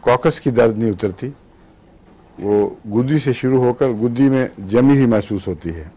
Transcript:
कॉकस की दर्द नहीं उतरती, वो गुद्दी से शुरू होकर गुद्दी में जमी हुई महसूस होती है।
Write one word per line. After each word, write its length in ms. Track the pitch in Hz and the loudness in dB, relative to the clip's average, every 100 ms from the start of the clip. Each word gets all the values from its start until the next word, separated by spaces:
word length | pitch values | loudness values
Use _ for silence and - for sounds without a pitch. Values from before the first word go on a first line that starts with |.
कॉकस 360 | - 123 165 151 | 2 2 2 -2
की 120 | - | -2
दर्द 280 | 120 117 107 | 2 2 2
नहीं 120 | 113 | -2
उतरती, 380 | 95 104 92 123 143 _ _ _ _ _ _ - - _ - | -2 -4 -6 -12 -12 _ _ _ _ _ _ -20 -20 _ -10
वो 400 | 101 104 101 - 107 | 0 0 0 -4 -6
गुद्दी 320 | 104 131 151 | -2 0 0
से 140 | 143 | -2
शुरू 260 | 123 127 131 | -2 0 2
होकर 320 | 123 123 139 | 0 0 -2
गुद्दी 340 | 110 120 120 139 | 0 -4 0 2
में 220 | 131 131 - | 2 -2 -6
जमी 360 | 95 110 135 139 | -2 2 4 4
हुई 100 | 127 | 4
महसूस 400 | 110 101 101 98 | 2 0 -6 -6
होती 220 | 85 85 | -8 -8
है। 200 | 82 78 | -10 -14